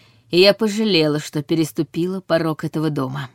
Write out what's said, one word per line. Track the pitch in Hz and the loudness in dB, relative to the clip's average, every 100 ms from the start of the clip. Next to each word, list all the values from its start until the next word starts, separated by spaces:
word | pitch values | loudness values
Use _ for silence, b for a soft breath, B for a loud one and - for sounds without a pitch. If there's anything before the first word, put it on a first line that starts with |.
| b b b | b b b
и | 170 | 4
я | 202 | 6
пожалела, | 196 220 208 220 165 151 147 | 4 0 0 0 2 2 0
что | - 151 | -4 -8
переступила | 143 165 156 - 147 160 180 190 | -2 -2 -2 -2 -6 -4 -4 -4
порог | - 165 165 151 | -2 -2 -2 -4
этого | 160 160 156 | -6 -4 -2
дома. | 147 131 143 127 | -2 -6 -8 -12